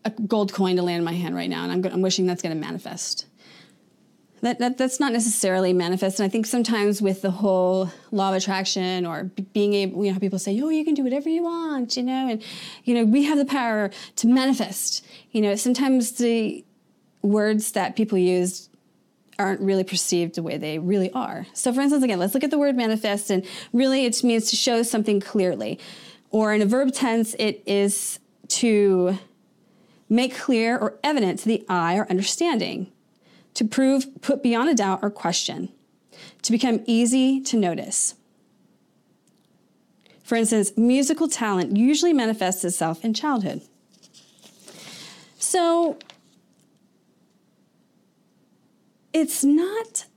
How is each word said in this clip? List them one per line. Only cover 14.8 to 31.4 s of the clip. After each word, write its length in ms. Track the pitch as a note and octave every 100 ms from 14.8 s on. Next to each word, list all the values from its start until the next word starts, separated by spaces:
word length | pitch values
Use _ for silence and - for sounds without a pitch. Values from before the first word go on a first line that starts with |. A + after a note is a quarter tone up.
| - - - - _
You 100 | A3
know, 120 | G#3
sometimes 580 | G3+ B3 B3 C4+ C4 A3+
the 520 | - A#3+ A#3 G#3+ - - _ _ _ _ _
words 520 | G3+ G#3 G#3 G#3+ G#3+
that 220 | G#3 F3+
people 220 | - A3 F#3+
use 540 | F3+ F3+ F3+ - - _ _ _ _ _ _ -
aren't 220 | G3 F#3+
really 240 | G3 F#3+
perceived 500 | F#3 F#3 - F3 E3+
the 80 | F3
way 140 | E3 D#3
they 220 | D3+ D#3
really 320 | F3 G3+ F#3
are. 340 | B3+ - - -
So 220 | - B3+
for 80 | B3
instance, 200 | C#4 D4
again, 160 | B3+ F#3
let's 140 | F#3+
look 120 | C4+
at 60 | C#4+
the 80 | D4+
word 160 | C#4+
manifest, 540 | B3 A3 A3 A3 G3+ -
and 160 | F#3+ F#3+ - -
really 320 | A#3+ C4+ C4 B3
it 180 | G#3+
means 240 | B3 A3+ A3
to 80 | A3+
show 260 | - A#3
something 380 | A#3 A3+ G#3+ G3+
clearly. 580 | G3 G#3+ F#3 A#2+ A2 F3 - - - - _
Or 240 | A3 G#3+
in 80 | G#3
a 40 | G3+
verb 280 | B3 C4
tense, 400 | C4 B3+ A3+ A3 -
it 240 | G#3+ - -
is 520 | G3+ G3+ G3 - - _ _ -
to 680 | - A#3 G#3+ G3+ F#3 F3+ F#3+ - _ _ _ _ _ _ _ _
make 220 | A3+ B3+
clear 420 | B3+ - A#3 A3+ A#3+
or 220 | G#3+ -
evident 340 | - G#3 F#3+
to 80 | F#3